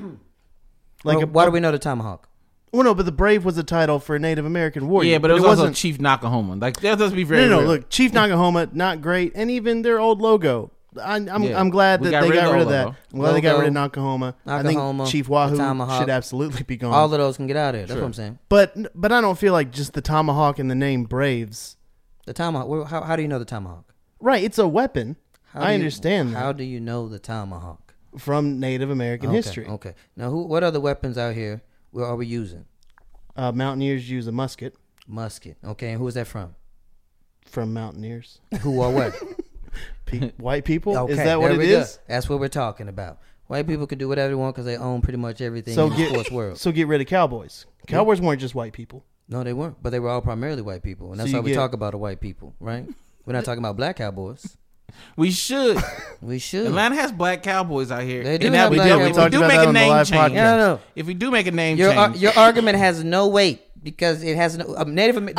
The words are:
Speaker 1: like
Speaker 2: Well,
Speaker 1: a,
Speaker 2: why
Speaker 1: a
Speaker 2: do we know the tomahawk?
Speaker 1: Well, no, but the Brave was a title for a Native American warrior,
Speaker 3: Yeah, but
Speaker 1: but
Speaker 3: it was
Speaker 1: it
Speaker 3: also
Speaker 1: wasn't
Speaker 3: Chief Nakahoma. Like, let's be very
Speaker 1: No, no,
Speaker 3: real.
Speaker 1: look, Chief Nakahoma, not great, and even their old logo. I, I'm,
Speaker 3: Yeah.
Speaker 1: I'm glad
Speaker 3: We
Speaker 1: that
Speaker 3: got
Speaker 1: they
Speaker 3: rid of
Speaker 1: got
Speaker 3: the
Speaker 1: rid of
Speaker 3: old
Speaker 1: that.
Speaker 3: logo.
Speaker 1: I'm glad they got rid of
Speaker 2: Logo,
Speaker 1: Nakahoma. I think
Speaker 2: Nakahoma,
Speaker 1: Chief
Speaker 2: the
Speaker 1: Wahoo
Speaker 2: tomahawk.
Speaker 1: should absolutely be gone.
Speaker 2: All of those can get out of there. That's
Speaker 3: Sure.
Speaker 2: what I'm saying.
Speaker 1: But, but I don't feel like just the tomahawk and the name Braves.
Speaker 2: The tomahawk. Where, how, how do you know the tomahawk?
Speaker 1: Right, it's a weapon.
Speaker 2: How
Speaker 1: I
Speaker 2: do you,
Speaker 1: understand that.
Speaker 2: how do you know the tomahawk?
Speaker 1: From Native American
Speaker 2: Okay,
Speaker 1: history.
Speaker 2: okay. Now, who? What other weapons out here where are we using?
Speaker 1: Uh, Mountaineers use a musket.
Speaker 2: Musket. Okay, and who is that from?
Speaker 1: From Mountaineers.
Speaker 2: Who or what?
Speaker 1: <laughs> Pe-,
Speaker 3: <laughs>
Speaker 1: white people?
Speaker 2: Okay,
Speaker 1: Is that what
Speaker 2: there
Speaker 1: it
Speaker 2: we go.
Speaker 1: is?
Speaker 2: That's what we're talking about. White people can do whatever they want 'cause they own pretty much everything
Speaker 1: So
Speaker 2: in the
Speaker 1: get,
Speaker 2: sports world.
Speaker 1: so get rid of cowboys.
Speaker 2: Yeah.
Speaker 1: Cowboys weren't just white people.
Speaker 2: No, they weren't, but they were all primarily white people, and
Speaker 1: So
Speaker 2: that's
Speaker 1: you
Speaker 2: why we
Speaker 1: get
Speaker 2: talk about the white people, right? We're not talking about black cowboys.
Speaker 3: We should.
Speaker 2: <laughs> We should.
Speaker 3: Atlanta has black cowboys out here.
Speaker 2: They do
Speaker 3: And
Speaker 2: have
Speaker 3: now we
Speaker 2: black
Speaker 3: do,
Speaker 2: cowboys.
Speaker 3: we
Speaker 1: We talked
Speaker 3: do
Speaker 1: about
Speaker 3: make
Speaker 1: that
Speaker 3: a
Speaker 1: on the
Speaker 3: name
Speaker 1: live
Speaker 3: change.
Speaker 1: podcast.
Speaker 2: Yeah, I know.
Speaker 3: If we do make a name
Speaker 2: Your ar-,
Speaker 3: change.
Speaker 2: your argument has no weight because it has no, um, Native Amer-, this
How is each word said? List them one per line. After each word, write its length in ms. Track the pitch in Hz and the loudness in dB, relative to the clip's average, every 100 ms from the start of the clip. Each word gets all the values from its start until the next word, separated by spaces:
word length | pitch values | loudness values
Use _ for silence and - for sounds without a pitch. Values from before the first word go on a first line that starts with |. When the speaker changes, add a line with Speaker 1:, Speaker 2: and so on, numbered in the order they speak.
| 196 117 _ _ _ _ _ _ _ _ | -16 -18 _ _ _ _ _ _ _ _
Speaker 1:
like 140 | 147 156 | 0 2
Speaker 2:
Well, 40 | |
Speaker 1:
a, 40 | 156 | 2
Speaker 2:
why 160 | 156 | 4
Speaker 1:
a 20 | 175 | 4
Speaker 2:
do 60 | |
we 80 | 170 | 4
know 120 | 165 | 2
the 60 | 147 | 0
tomahawk? 500 | 147 123 107 92 _ _ _ _ _ | -2 -4 -6 -10 _ _ _ _ _
Speaker 1:
Well, 120 | 240 | 4
no, 100 | 254 | 4
but 100 | 185 | 4
the 80 | 180 | 0
Brave 320 | 139 196 208 | 2 4 4
was 140 | 180 170 | 2 -2
a 40 | |
title 340 | 147 170 156 143 | -2 0 2 0
for 180 | 147 147 | -2 -2
a 20 | |
Native 280 | 160 156 151 | -2 -2 -2
American 420 | 170 160 147 139 | -2 -2 -4 0
warrior, 240 | 190 170 | 2 4
Speaker 3:
Yeah, 60 | 156 | 4
but 100 | 160 | 4
Speaker 1:
but 20 | |
Speaker 3:
it 40 | |
was 80 | 175 | 6
Speaker 1:
it 20 | 185 | 6
Speaker 3:
also 140 | 165 | 6
Speaker 1:
wasn't 140 | 147 139 | 4 0
Speaker 3:
Chief 220 | 175 139 | -4 0
Nakahoma. 640 | 139 131 117 123 98 95 | 2 2 2 0 -2 -2
Like, 220 | 123 120 | -4 -2
let's 300 | 202 208 208 | 0 2 2
be 120 | 190 | 0
very 180 | 160 160 | 2 4
Speaker 1:
No, 60 | 254 | 6
no, 100 | 175 | 6
Speaker 3:
real. 80 | 151 | 4
Speaker 1:
look, 220 | 156 - | 0 -2
Chief 220 | - 254 | 0 2
Nakahoma, 600 | 233 208 175 180 175 160 | 4 4 4 2 2 0
not 300 | 156 185 160 | -2 -2 -2
great, 300 | 151 180 175 | -2 -2 -2
and 160 | 196 233 | -4 -4
even 320 | 247 226 226 | -2 -2 -2
their 160 | 233 226 | 0 2
old 200 | 220 208 | 2 2
logo. 480 | 220 214 160 120 - _ _ - | 4 4 2 -2 -4 _ _ -12
I, 140 | 117 208 | -6 -4
I'm, 260 | 196 202 | -2 -2
Speaker 3:
Yeah. 160 | 202 190 | 0 2
Speaker 1:
I'm 100 | 190 | 2
glad 300 | 190 190 185 | 4 4 4
Speaker 3:
We 60 | 143 | 2
Speaker 1:
that 40 | |
Speaker 3:
got 80 | 147 | 4
Speaker 1:
they 80 | 143 | 4
Speaker 3:
rid 80 | 170 | 4
of 60 | |
Speaker 1:
got 40 | 170 | 4
Speaker 3:
the 40 | |
Speaker 1:
rid 60 | 139 | 4
of 40 | - | 4
Speaker 3:
old 60 | |
Speaker 1:
that. 100 | 139 120 | 2 0
Speaker 3:
logo. 100 | 131 _ | -6 _
Speaker 1:
I'm 60 | 131 | -2
glad 140 | 151 | 2
they 60 | 160 | 4
got 160 | 160 147 | 4 4
rid 80 | 147 | 2
of 60 | |
Speaker 2:
Logo, 260 | 143 143 139 | 2 -2 -4
Speaker 1:
Nakahoma. 340 | 135 131 127 - - | -4 -2 -4 -8 -6
I 160 | 143 | -2
think 160 | 147 151 | 0 0
Speaker 2:
Nakahoma, 320 | 139 135 135 | 0 -2 -2
Speaker 1:
Chief 160 | 147 131 | -2 0
Speaker 2:
the 60 | |
Speaker 1:
Wahoo 240 | 143 143 147 | 2 2 2
Speaker 2:
tomahawk. 440 | 139 131 127 127 | 0 -2 -2 -2
Speaker 1:
should 100 | 127 | 0
absolutely 520 | 131 - 127 151 123 | -2 -4 -6 -6 -6
be 120 | 135 123 | -8 -6
gone. 160 | 120 | 0
Speaker 2:
All 100 | 139 151 | 4 4
of 40 | 147 | 2
those 180 | 139 131 | 0 -2
can 100 | 135 | -4
get 100 | 147 | -2
out 180 | 143 | -2
of 60 | 117 | -4
there. 20 | 92 | -6
That's 60 | |
Speaker 3:
Sure. 80 | 131 | -6
Speaker 2:
what 40 | 139 | -6
I'm 60 | |
saying. 240 | 110 104 123 - | -8 -12 -10 2
Speaker 1:
But, 280 | 202 196 196 214 | 6 6 2 -12
but 160 | 170 208 | -2 2
I 80 | 240 | 2
don't 160 | 208 180 | 2 2
feel 140 | 202 | 2
like 160 | 175 135 | 2 0
just 220 | 131 139 | -4 -8
the 80 | 147 | -6
tomahawk 560 | - 156 156 143 147 143 | -2 0 2 2 2 0
and 120 | 131 | -2
the 40 | |
name 300 | 131 139 127 | 0 0 -2
Braves. 720 | 113 123 139 120 110 110 - - _ _ _ _ - | -2 -2 0 -2 -6 -12 -18 -20 _ _ _ _ -12
Speaker 2:
The 60 | |
tomahawk. 340 | - 170 147 123 | -6 -4 -4 -4
Where, 160 | 156 | -6
how, 180 | 147 160 | -6 -6
how 140 | 165 160 | -4 -2
do 60 | |
you 60 | 151 | -2
know 100 | 131 | -4
the 60 | 113 | -6
tomahawk? 460 | 113 92 87 - _ _ _ | -10 -12 -16 -20 _ _ _
Speaker 1:
Right, 240 | 240 247 | 0 2
it's 140 | 208 220 | 2 2
a 100 | 185 | 2
weapon. 480 | 170 269 139 113 156 _ _ _ | 2 0 -2 -6 -8 _ _ _
Speaker 2:
How 80 | 139 | -4
Speaker 1:
I 20 | 175 | 0
Speaker 2:
do 40 | |
you, 20 | 202 | 0
Speaker 1:
understand 540 | 160 104 156 196 127 | -2 -4 -2 0 -2
that. 40 | 120 | -4
Speaker 2:
how 140 | 131 | -6
do 100 | 139 | -6
you 140 | 131 123 | -8 -10
know 280 | 117 120 113 | -8 -8 -8
the 100 | 104 | -12
tomahawk? 760 | - 113 98 87 87 78 _ _ _ - | -10 -10 -10 -12 -14 -18 _ _ _ -12
Speaker 1:
From 420 | 139 147 147 131 | -4 -2 -2 -2
Native 300 | 131 131 139 | -4 -4 -4
American 380 | 135 120 120 131 | -4 -4 -4 -2
Speaker 2:
Okay, 60 | 214 | -2
Speaker 1:
history. 300 | 214 92 - | -2 -8 -12
Speaker 2:
okay. 280 | 107 95 - _ - | -12 -14 -20 _ -12
Now, 140 | 120 | -6
who? 120 | 160 | -6
What 180 | 170 160 | -2 0
other 180 | 175 156 | 0 0
weapons 360 | 143 143 135 123 | -2 -2 -6 -6
out 160 | 120 | -6
here 280 | 113 107 107 - _ _ | -6 -8 -10 -16 _ _
where 140 | 110 120 | -8 -6
are 100 | 120 | -6
we 100 | 120 | -6
using? 400 | 120 101 87 - _ - _ - - - - | -8 -8 -12 -20 _ -20 _ -20 -20 -16 -6
Speaker 1:
Uh, 140 | 123 | -4
Mountaineers 560 | 120 135 135 139 135 123 | -2 -4 -2 -2 -4 -6
use 160 | 127 117 | -8 -6
a 60 | |
musket. 420 | 117 131 - 139 - _ _ - | -6 -6 -8 -16 -16 _ _ -16
Speaker 2:
Musket. 480 | 110 110 - - - | -12 -12 -12 -20 -18
Okay, 260 | 95 104 117 | -14 -12 -8
and 60 | 113 | -6
who 80 | 123 | -6
is 80 | |
that 120 | 120 113 | -6 -8
from? 280 | 110 85 - - _ _ _ _ _ _ _ _ | -10 -14 -16 -20 _ _ _ _ _ _ _ _
Speaker 1:
From 260 | - 113 | -8 -6
Mountaineers. 680 | 113 110 80 110 117 - _ _ 208 | -6 -10 -12 -14 -14 -18 _ _ -6
Speaker 2:
Who 200 | 135 127 | -2 0
or 80 | 123 | 0
what? 220 | 135 117 - 381 - - - - | 0 -2 -4 -12 -12 -14 -14 -12
Speaker 1:
<laughs> 400 | - - - - | -10 -10 -12 -6
Pe-, 240 | 113 123 | -4 -6
Speaker 3:
<laughs> 60 | - | -6
Speaker 1:
white 260 | 123 143 | -6 -4
people? 320 | 139 160 202 196 | -2 -2 -2 -2
Speaker 2:
Okay, 160 | 127 | 0
Speaker 1:
Is 60 | 147 | 0
that 200 | 156 165 | 0 2
what 80 | 160 | 2
Speaker 2:
there 80 | 143 | 4
Speaker 1:
it 20 | |
Speaker 2:
we 100 | 165 | 4
go. 100 | 208 | 4
Speaker 1:
is? 180 | - - - | 2 -8 -6
Speaker 2:
That's 200 | 120 - | -6 -4
what 100 | 143 | -4
we're 80 | 135 | -4
talking 400 | 151 117 - 101 | -4 -6 -6 -12
about. 300 | 95 90 - - - - | -12 -12 -14 -20 -20 -8
White 200 | 139 156 | -6 -4
people 200 | 156 147 | -4 -6
can 120 | 135 | -6
do 100 | 135 | -4
whatever 200 | 139 135 | -2 -2
they 60 | |
want 200 | 135 131 127 | -2 -4 -6
'cause 80 | |
they 120 | 123 120 | -8 -6
own 260 | 127 123 | -6 -2
pretty 160 | 117 123 | -2 -2
much 220 | 117 110 | -8 -8
everything 340 | 123 117 113 | -8 -8 -4
Speaker 1:
So 120 | 117 156 | 0 2
Speaker 2:
in 40 | |
the 60 | 143 | 2
Speaker 1:
get, 120 | 160 | 0
Speaker 2:
sports 200 | 123 110 | -2 -4
world. 280 | 123 104 87 | -6 -8 -4
Speaker 1:
so 140 | 180 | -2
get 140 | 160 151 | 0 2
rid 140 | 151 | 0
of 60 | 131 | 0
cowboys. 600 | 185 156 117 78 - - _ - | 2 2 -2 -12 -20 -20 _ -4
Speaker 2:
Yeah. 80 | 170 | 2
Speaker 1:
Cowboys 240 | 220 196 | 4 4
weren't 200 | 175 139 | 2 0
just 140 | 131 | -4
white 180 | 127 117 | -8 -10
people. 320 | 113 113 131 - _ - | -12 -16 -18 -20 _ -12
Speaker 2:
No, 140 | 123 | -8
they 80 | 123 | -6
weren't, 300 | 123 165 - | -6 -8 -8
but 80 | 123 | -6
they 100 | 120 | -4
were 80 | 120 | -2
all 100 | 123 | -2
primarily 400 | 113 113 139 143 | -4 -4 -6 -6
white 200 | 104 90 | -8 -10
people, 260 | 95 95 92 | -10 -12 -12
and 80 | 98 | -8
Speaker 1:
So 60 | |
Speaker 2:
that's 80 | 120 | -4
Speaker 1:
you 60 | 131 | -2
Speaker 2:
why 60 | |
we 60 | 117 | 0
Speaker 1:
get 60 | 135 | 0
Speaker 2:
talk 160 | 131 | 0
about 180 | 107 104 | -2 -6
the 60 | 101 | -6
white 220 | 104 92 | -8 -8
people, 340 | 101 - 71 - | -12 -14 -18 -14
right? 260 | 110 120 - - _ _ - | -10 -10 -12 -18 _ _ -8
We're 60 | |
not 100 | 123 | -6
talking 160 | 117 117 | -6 -6
about 160 | 113 98 | -6 -4
black 200 | 147 185 | -6 -6
cowboys. 600 | 107 95 95 135 - - _ _ - - - - | -8 -8 -12 -14 -18 -20 _ _ -20 -20 -10 -2
Speaker 3:
We 140 | 175 | 0
should. 480 | 180 - 269 254 196 - | 0 -2 0 2 2 -2
Speaker 2:
<laughs> 40 | - - - | -8 -16 -14
We 160 | 113 127 | -10 -10
should. 280 | - 185 226 | -6 -4 -2
Speaker 3:
Atlanta 260 | 180 226 | 0 0
has 160 | 285 277 | 0 -2
black 320 | 180 180 180 | -2 -2 -2
cowboys 480 | 196 190 180 139 127 | -2 -2 -2 -4 -4
out 140 | 123 | -6
here. 180 | 127 127 | -6 -6
Speaker 2:
They 160 | 127 160 | -4 0
do 80 | 226 | 2
Speaker 3:
And 80 | |
Speaker 2:
have 120 | - - | 4 4
Speaker 3:
now 40 | |
we 60 | 202 | 6
Speaker 2:
black 100 | 185 | 6
Speaker 3:
do, 60 | |
Speaker 2:
cowboys. 120 | 190 180 | 6 4
Speaker 3:
we 40 | |
Speaker 1:
We 60 | 170 | 4
talked 160 | 165 | 4
Speaker 3:
do 60 | 220 | 6
Speaker 1:
about 100 | 165 | 6
Speaker 3:
make 80 | 277 | 6
Speaker 1:
that 80 | |
Speaker 3:
a 40 | - | 6
Speaker 1:
on 60 | |
the 60 | 233 | 6
Speaker 3:
name 80 | 220 | 6
Speaker 1:
live 160 | 151 151 | 6 6
Speaker 3:
change. 120 | 170 151 | 4 4
Speaker 1:
podcast. 20 | 139 | 6
Speaker 2:
Yeah, 180 | 226 | 4
I 20 | 226 | 6
know. 240 | 208 139 - | 4 2 -6
Speaker 3:
If 120 | - 160 | -10 -8
we 80 | |
do 160 | 180 254 | -4 0
make 140 | 240 180 | 0 0
a 20 | |
name 260 | 170 165 160 | 0 0 4
Speaker 2:
Your 120 | 190 | 4
ar-, 160 | 202 202 | 6 4
Speaker 3:
change. 100 | 180 | 4
Speaker 2:
your 100 | 202 220 | 4 8
argument 400 | 226 226 226 196 | 8 8 2 4
has 240 | 190 165 | 2 2
no 240 | 165 180 202 | 0 2 4
weight 340 | 202 190 - - - | 4 2 0 -10 -18
because 400 | 151 - 143 160 | -14 -2 0 0
it 140 | 165 160 | -2 0
has 200 | 170 165 | 0 -2
no, 160 | - 156 | -8 -6
um, 180 | 147 | -2
Native 220 | 160 226 240 | 2 2 2
Amer-, 160 | |
this 40 | 202 | 0